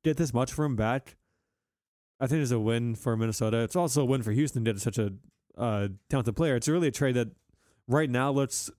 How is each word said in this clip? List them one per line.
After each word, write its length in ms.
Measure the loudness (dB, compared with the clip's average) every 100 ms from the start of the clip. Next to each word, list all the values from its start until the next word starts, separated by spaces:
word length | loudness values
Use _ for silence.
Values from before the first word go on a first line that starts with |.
get 140 | 0 0
this 160 | 0
much 180 | 0 -2
for 140 | -2 -2
him 100 | 0
back. 400 | 0 -2 -6 -20 _ _ _ _ _ _ _ _ _ _
I 80 | 0
think 140 | 0
it's 100 | 2
a 80 | 2
win 360 | 2 0 0 -2
for 200 | -2 0
Minnesota. 420 | 0 0 0 2
It's 160 | 0 0
also 260 | 2 2
a 40 | 2
win 160 | 0
for 100 | 0
Houston. 320 | 0 0 0
Did 180 | -2 -2
such 160 | -4 -2
a, 160 | -4 -4 -18 _ _ -6
uh, 320 | -2 0 -2 -6 _
talented 260 | -2 -2 0
player. 200 | 0 0
It's 120 | 0
really 200 | 0 0
a 40 |
trade 240 | 0 0 2
that 140 | -2 -8 _ _ _ _ -2
right 220 | 0 2
now 220 | 0 0
looks 380 | 0 -2 -4 -10